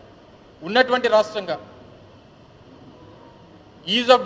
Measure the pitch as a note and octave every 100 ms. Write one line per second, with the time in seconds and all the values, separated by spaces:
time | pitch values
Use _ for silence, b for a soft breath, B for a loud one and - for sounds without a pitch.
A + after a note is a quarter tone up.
0 | - - - - - - D#3+ A3+ B3+ B3
1 | A#3 G#3+ G#3+ G#3+ F3+ C#3+ - - - -
2 | - - - - - - - - - -
3 | - - - - - - - - - A3
4 | A#3+ B3